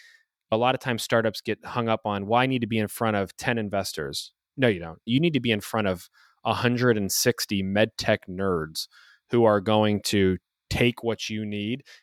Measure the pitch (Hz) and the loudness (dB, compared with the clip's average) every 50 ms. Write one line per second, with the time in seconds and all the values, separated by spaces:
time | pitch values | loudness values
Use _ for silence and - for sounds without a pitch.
0 | - - - _ _ _ _ _ _ _ 110 110 120 123 127 123 - 131 120 110 | -20 -20 -20 _ _ _ _ _ _ _ 0 2 2 2 2 0 -2 -4 -4 -4
1 | - - 123 117 110 113 98 - - - 107 - - - - 123 117 113 113 - | -2 2 2 2 2 2 0 -4 -4 -4 -4 -4 -6 -8 -4 -2 0 0 0 0
2 | - 107 101 98 98 101 113 120 127 131 131 127 117 104 117 110 107 101 - - | 0 -2 -4 -2 -2 0 2 2 2 2 0 0 -2 0 0 0 -2 -2 -2 -2
3 | 123 110 104 101 98 92 - - - - 120 117 107 101 98 98 95 - - - | -2 0 0 0 -2 -2 -6 -6 -4 -2 -2 -2 -2 -2 -2 -4 -4 -4 -6 -6
4 | 76 69 71 - - - _ _ _ _ _ - 131 120 101 85 85 82 82 - | -8 -6 -8 -10 -10 -12 _ _ _ _ _ 0 2 2 2 0 -4 -10 -14 -10
5 | _ 113 120 139 165 175 151 127 120 120 110 104 - - - 113 104 98 92 90 | _ -2 0 0 2 0 0 0 0 0 0 0 -2 -2 -2 -2 0 0 -2 -2
6 | - - _ _ _ _ _ _ - 113 107 98 120 120 123 120 127 123 113 107 | -6 -14 _ _ _ _ _ _ -4 -2 -2 0 0 0 0 2 2 2 2 2
7 | 98 95 - - - 123 113 - - - 107 98 95 95 98 104 110 117 - - | 0 -2 -2 0 0 0 0 0 -2 -4 -2 -2 -2 0 2 2 2 2 0 -2
8 | - - 107 101 _ - 90 92 98 98 90 82 78 78 80 - - - _ - | -2 0 0 0 _ -6 -6 -4 -2 0 0 -2 -2 -6 -8 -10 -10 -10 _ -20
9 | - _ _ _ _ _ - 120 117 110 104 104 92 107 107 107 107 107 104 98 | -20 _ _ _ _ _ 2 4 4 4 4 4 2 2 2 4 4 4 2 0
10 | - - - 101 95 92 92 87 _ _ _ _ _ - - - 123 123 120 - | -2 0 2 4 4 4 2 0 _ _ _ _ _ -4 -2 2 2 2 0 -2
11 | - 117 110 - - - 110 107 107 104 104 104 101 107 123 135 - - - - | -4 -6 -6 -6 -6 -8 -8 -8 -6 -6 -6 -6 -6 -6 -6 -8 -10 -14 -20 -20